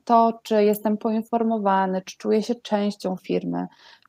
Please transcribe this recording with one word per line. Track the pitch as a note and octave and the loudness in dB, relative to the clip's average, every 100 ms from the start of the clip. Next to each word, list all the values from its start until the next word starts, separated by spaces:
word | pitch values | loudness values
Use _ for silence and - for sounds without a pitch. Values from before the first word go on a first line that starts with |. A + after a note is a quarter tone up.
| - | 2
to, | A#3 A3+ A3+ | 4 4 0
czy | - G#3+ | -2 2
jestem | G#3 G#3 G#3+ G#3+ | 2 2 -2 -2
poinformowany, | A3+ A3 A3 A#3 A3+ A3+ G3+ F#3+ F#3+ F#3 | -2 -4 -2 -2 0 0 2 2 0 -2
czy | - - | -6 -8
czuję | G#3+ G#3+ | -2 0
się | G3+ A#3+ | 0 -6
częścią | - G#3 G#3 - F#3 F#3 | -4 -2 -2 -4 -6 -6
firmy, | - F3+ F3+ F3 F3+ _ - - | -4 -4 -2 -6 -6 _ -20 -20